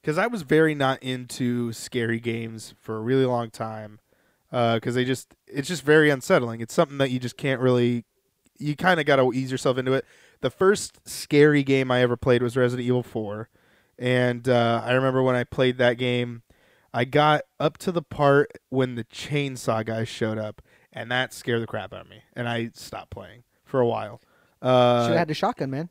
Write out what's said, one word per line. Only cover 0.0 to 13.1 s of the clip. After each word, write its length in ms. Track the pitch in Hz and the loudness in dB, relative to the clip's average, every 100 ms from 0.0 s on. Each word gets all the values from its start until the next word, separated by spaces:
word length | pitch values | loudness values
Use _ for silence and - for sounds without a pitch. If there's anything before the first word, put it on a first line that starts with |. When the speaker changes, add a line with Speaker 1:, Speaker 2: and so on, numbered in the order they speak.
Speaker 1:
'Cause 160 | - 156 | -4 -2
I 80 | 220 | -2
was 160 | 240 | -4
very 320 | 139 156 160 | 2 4 4
not 260 | 147 135 131 | 2 -2 -2
into 680 | 131 127 123 - 123 120 120 | -6 -8 -8 -4 -2 -2 -4
scary 460 | 113 - 123 113 117 | -8 -8 -4 -2 -2
games 540 | 117 113 113 110 - - | -4 -6 -8 -14 -18 -18
for 160 | - 110 | -10 -8
a 40 | |
really 240 | 113 131 131 | -2 0 2
long 240 | 123 117 | -2 -6
time. 500 | - 113 110 107 107 _ _ _ _ _ | -10 -10 -10 -16 -20 _ _ _ _ _
Uh, 280 | 123 117 117 | 0 2 2
'cause 140 | 127 | 0
they 100 | 123 | -2
just, 300 | 127 131 - _ _ | 0 -2 -6 _ _
it's 220 | 135 139 | -8 -6
just 140 | 170 | -6
very 280 | 139 156 151 | 4 4 6
unsettling. 500 | 135 - 185 120 113 | 2 2 2 2 -6
It's 140 | 117 | -4
something 240 | - 156 139 | 0 0 0
that 120 | 135 | -2
you 80 | 127 | -2
just 180 | 123 - | -6 -6
can't 220 | 143 131 | -4 2
really, 440 | 127 123 120 120 - _ _ _ _ _ | 4 4 2 0 -6 _ _ _ _ _
you 160 | 147 147 | -6 0
kinda 260 | 180 175 | 2 2
gotta 260 | 147 139 127 | 4 4 4
ease 180 | 120 131 | 0 -4
yourself 280 | 131 139 127 | -2 -2 -2
into 140 | 127 | 0
it. 120 | 135 - _ _ _ | -2 -2 _ _ _
The 100 | 131 | -6
first 480 | - 190 - - _ - | 2 2 2 -2 _ -16
scary 540 | - - 143 151 147 | -14 0 6 6 6
game 280 | 139 135 131 | 2 0 2
I 100 | 123 | 2
ever 140 | 123 120 | 2 2
played 260 | 139 120 | 2 2
was 140 | 123 127 | 2 0
Resident 300 | 123 127 120 | 0 0 0
Evil 160 | 123 | 0
four. 440 | 120 | -2